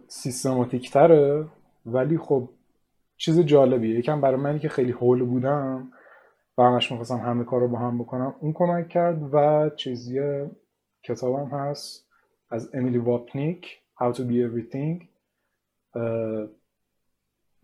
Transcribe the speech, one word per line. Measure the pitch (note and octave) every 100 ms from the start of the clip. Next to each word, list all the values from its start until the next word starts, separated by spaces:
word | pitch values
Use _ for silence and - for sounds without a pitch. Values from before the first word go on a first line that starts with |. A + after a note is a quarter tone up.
| _
سیستماتیک | - C3+ B2 C3 B2+ B2 B2 -
تره، | C#3 E3 D#3 C#3+ D3 D#3 - _ _ A#2
ولی | B2+ C3+ D#3+
خب | - C#3 B2 _ _ _ _ _ _ _
چیز | - D#3+
جالبیه. | D3+ D3 C3 B2+ A2 A2+
یکم | B2 D3+
برای | C#3 C3
منی | C#3+ D3+
که | D3+
خیلی | - B2+
هول | A#2 B2 B2+
بودم | B2 B2+ B2+ C#3+ C3+ C3 B2+ - - - _ _ _ -
و |
همش | B2 B2 -
می‌خواستم | A#2+ A#2 A#2+
همه | A#2+ A#2+
کار | A#2 B2+
رو | B2
با | A#2
هم | B2 A#2+
بکنم، | A#2 B2+ C3+ -
اون | D3+
کمک | D#3+ F3 F3 E3
کرد. | F3 F3 D#3+ C#3+
و | D3 D3 D3+ D3+ D3+
چیزی | C3+ B2 A#2+ B2+ C#3+ C#3+ D3 - _ _ _ _
کتابم | - A2+ B2+ C3 C#3+
هست | C#3+ C#3 D3 - - _ _ _ _ _
از | A#2 -
امیلی | C#3 B2+ B2
واپنیک، | A#2 A#2+ A#2+ C3+ D3+ F3 - - _ _
How | B2
to | A#2+
Be | B2 A#2+ A#2+
Everything. | A#2 A2+ C3+ D3+ F3 - _ _ _ _ _ _ _ _ A#2+
اه، | A#2 A2+ A2 A2 G#2+ - _ _ _ _ _ _ _ _ _ _